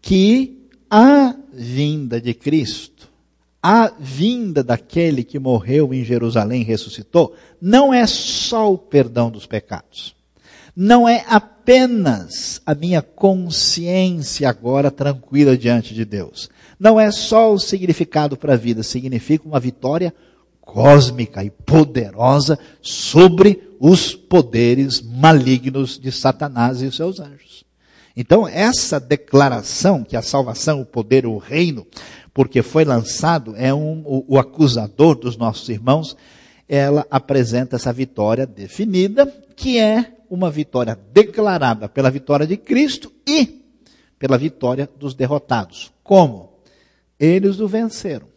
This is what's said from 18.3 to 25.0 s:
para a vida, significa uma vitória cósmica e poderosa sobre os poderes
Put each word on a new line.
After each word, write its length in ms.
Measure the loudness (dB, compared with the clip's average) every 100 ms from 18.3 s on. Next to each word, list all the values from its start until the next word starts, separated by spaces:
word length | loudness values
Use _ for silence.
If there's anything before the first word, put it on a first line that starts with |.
| -4
para 180 | -2
a 40 | 0
vida, 240 | 0 -6
significa 680 | -6 -8 -6 -8 -2 -4 -2
uma 120 | -6
vitória 520 | -6 -8 -6 -4 -6 -8 _ _ _ _
cósmica 840 | -14 2 6 8 6 -4 -8 -8
e 80 | -12
poderosa 1080 | _ 2 2 4 -2 -6 0 2 2 0 -4 -6 _
sobre 880 | -14 -10 0 6 6 8 4 4 -6 0
os 360 | 4 4 2 -10
poderes 840 | _ 2 2 0 2 2 0 -4